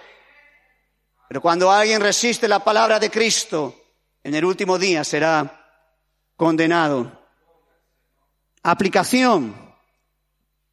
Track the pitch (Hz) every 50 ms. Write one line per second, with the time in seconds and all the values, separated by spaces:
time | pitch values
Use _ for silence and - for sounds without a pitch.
0 | - - - _ _ _ _ _ _ _ _ _ _ _ _ _ _ _ _ _
1 | _ _ _ _ _ - 127 135 - 170 170 175 180 185 196 208 214 214 220 214
2 | 202 208 185 - - 240 220 - - 214 208 196 196 220 214 220 226 220 220 214
3 | 208 208 - 220 233 226 - - - - - 160 147 131 131 _ _ _ _ _
4 | _ _ _ _ - 139 147 151 156 185 185 180 202 180 185 180 175 202 180 156
5 | 147 - - 147 151 160 160 156 147 139 - - _ _ _ _ _ _ _ _
6 | _ _ _ _ _ _ _ - 165 160 160 160 165 160 170 170 160 151 143 131
7 | 117 104 - - _ _ _ _ _ _ _ _ _ _ _ _ _ _ _ _
8 | _ _ _ _ _ _ _ _ _ _ _ _ - 165 170 - 202 190 - 196
9 | 175 - - 254 254 247 226 180 131 110 101 107 - - _ _ _ _ _ _
10 | _ _ _ _ _ _ _ _ _ _ _ _ _ _